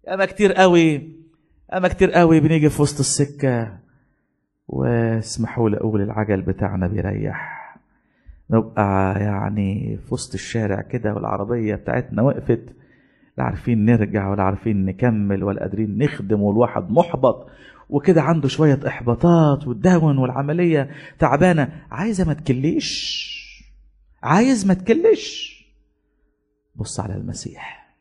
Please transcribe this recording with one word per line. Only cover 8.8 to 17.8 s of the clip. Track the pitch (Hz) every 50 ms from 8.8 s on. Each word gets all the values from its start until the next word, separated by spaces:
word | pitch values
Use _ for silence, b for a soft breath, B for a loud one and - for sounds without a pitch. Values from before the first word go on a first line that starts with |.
| 104 101 98 95 95 95 95 98
يعني | 101 104 101 98 104 104 104 104 98 95 98 101 - 110 107 101
في | - - 123
وسط | 123 - - -
الشارع | 95 - - - 117 110 101 95 104
كده | - - - 123 110 107 104
والعربية | 104 - 107 101 101 101 104 120 120 110 107 104
بتاعتنا | 101 - - 131 127 123 - 117 104
وقفت، | 113 139 131 127 - - 120 113 - - - b b b b b b b b b b b b -
لا | -
عارفين | 120 - - - 120 120 110 104
نرجع | 113 120 110 104 98 104 107 98 98
ولا | 101 101
عارفين | 95 95 98 98 - 113 107 98 95
نكمل | 95 92 95 123 123 113 104 101 98 98 95 92
ولا | 101 98 -
قادرين | - 92 - 101 110 107 98 107
نخدم، | 139 147 - - 101 98 107 101
والواحد | 101 104 101 113 120 117 - 107 92 90
محبط | 107 160 180 - - 131 135 127 - - - B B B B B B B